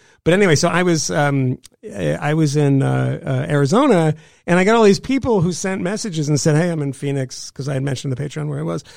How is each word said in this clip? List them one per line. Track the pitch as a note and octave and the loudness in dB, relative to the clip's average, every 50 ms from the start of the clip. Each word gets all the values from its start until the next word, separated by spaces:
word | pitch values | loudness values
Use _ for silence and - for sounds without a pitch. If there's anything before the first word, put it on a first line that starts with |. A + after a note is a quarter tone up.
| _ _ _ _ _ | _ _ _ _ _
But | D#3 F3 | 2 4
anyway, | G3 G#3 F#3 D3+ | 4 4 4 4
so | C3+ - E3+ | 4 2 0
I | E3+ E3+ F3+ | 0 0 2
was, | F3+ E3+ D#3 - - | 2 2 0 0 -2
um, | F3 D#3+ D3 C#3+ C#3 C#3 C3 B2+ B2+ - - - - _ - | -2 0 0 0 0 0 0 -2 -4 -6 -10 -18 -20 _ -20
I, | G#3+ G3+ G2+ F2 D2+ D2+ | -14 -8 -4 -2 -2 -2
I | - - D3 D#3 | -2 -2 -2 0
was | D#3+ D#3+ D3 C3+ | 2 0 2 2
in, | D3+ D3 C#3 C#3 C3+ | 2 2 4 2 2
uh, | C3+ C3 C3 C3 C3 B2+ C3 - - | 2 2 0 0 0 -2 -4 -6 -4
uh, | - C3+ B2+ C#3+ D#3+ | -4 -4 -4 -2 -2
Arizona, | D3+ C#3+ C#3+ C3 E3+ A#3 D4 C#4+ G#3+ E3+ D#3+ D#3 D#3 - - - _ _ _ - | 0 0 2 2 4 2 4 4 4 4 2 2 0 -2 -8 -18 _ _ _ 0
and | F3 F3+ | 2 2
I | F#3 | 4
got | G3+ A3+ A#3 | 4 4 6
all | A3 | 6
these | G3+ G3 F#3+ | 6 4 4
people | - - C4+ C4+ A3 C#4 A3+ G3 | 0 -2 -2 -2 0 0 0 2
who | D#3 F#3 | 0 0
sent | E3+ - - F#3+ F#3+ F#3+ | -2 -4 -4 -4 -4 -4
messages | F3 F3 G#3+ G#3 - A3 E3 D#3+ D3 C#3+ | -4 -4 -4 -4 -6 -6 -6 -4 -2 0
and | D3+ C3+ | 0 0
said, | - E3 D3+ | 2 2 2
"Hey, | D3+ F3 F3 | 2 2 0
I'm | E3 D#3 | -2 -4
in | C#3+ C#3 C3 | -4 -6 -6
Phoenix," | - C#3+ C#3+ C#3 C#3 C3 B2+ - - - - | -6 -6 -6 -4 -4 -6 -6 -10 -14 -16 -16
'cause | - - C3 C#3 | -14 -12 -8 -6
I | C#3+ | -6
had | C3 C3+ | -4 -4
mentioned | C#3+ C3 - - C#3+ B2+ | -4 -6 -6 -6 -6 -6
the | A#2 C#3 | -6 -6
Patreon | D3 - D#3 D3 D3 | -8 -8 -8 -8 -6
where | C#3+ C#3 | -6 -6
I | D#3 | -6
was, | E3+ E3+ D#3 - - - | -6 -6 -8 -8 -12 -20